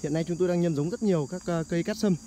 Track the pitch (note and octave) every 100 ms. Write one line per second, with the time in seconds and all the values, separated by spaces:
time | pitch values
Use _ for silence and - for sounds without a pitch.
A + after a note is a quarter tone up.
0 | D3+ D#3 E3 E3 F#3 F3 F3 D3 D3+ -
1 | G#3+ F3 C#3 F3+ - E3+ D#3+ E3+ E3+ A3
2 | G#3 E3+